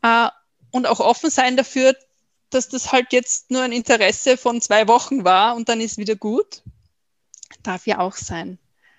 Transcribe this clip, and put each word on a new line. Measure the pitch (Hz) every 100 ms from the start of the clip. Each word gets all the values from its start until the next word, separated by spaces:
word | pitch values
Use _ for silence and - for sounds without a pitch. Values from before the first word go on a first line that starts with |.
Äh, | 233 233 233 - _ _ _
und | 254 247
auch | 254
offen | - 240 320
sein | - 254 254
dafür, | 254 262 262 269 _ _ _ _ _
dass | 262 -
das | 262 -
halt | 254 254
jetzt | 254 247 - -
nur | 254
ein | 254
Interesse | 233 - 226 196 208 277 247
von | 240 233
zwei | - 208 214
Wochen | 240 - 269
war | 180 185 226 240
und | 233
dann | 226
ist | 220 -
wieder | 208 208
gut. | 214 247 415 - - - _ _ _ _ _ _ - -
Darf | - 180 -
ja | -
auch | 185 -
sein. | - 170 185 185 _ _ _